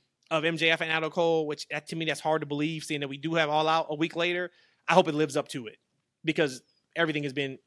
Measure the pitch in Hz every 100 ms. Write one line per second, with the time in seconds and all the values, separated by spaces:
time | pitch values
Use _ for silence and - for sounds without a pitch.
0 | _ _ _ 160 160 165 165 165 165 160
1 | 156 175 170 160 151 147 - 151 - 165
2 | 156 139 156 156 143 147 151 160 - 151
3 | 139 139 160 165 151 151 156 160 156 151
4 | 165 - 175 175 180 - _ _ - 170
5 | 170 147 151 147 - 143 110 - _ _
6 | _ _ 156 156 151 127 - _ _ -
7 | 165 151 143 131 139 135